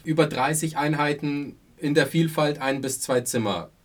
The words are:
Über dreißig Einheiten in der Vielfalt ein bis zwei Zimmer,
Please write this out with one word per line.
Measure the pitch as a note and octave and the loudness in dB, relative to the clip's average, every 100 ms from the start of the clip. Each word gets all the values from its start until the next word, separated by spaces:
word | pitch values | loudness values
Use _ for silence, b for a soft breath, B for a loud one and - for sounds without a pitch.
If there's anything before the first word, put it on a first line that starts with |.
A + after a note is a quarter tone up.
| - | 0
Über | D#3+ D3+ | 2 2
dreißig | - C3+ D#3 D#3+ D3+ | 2 0 0 -2 -2
Einheiten | D3+ D3 D3 D3 D3 C#3+ C#3+ - _ - | 0 2 0 0 -2 -4 -6 -12 _ -8
in | D3 D3 | 0 2
der | - | 4
Vielfalt | E3 D#3+ D#3 D3+ D3 | 2 2 2 -2 0
ein | C3+ C3+ | -2 -2
bis | C3 - | -2 -4
zwei | - B2+ | 0 0
Zimmer, | B2 B2 G#2+ F2+ E2 - | 0 -2 0 -2 -6 -14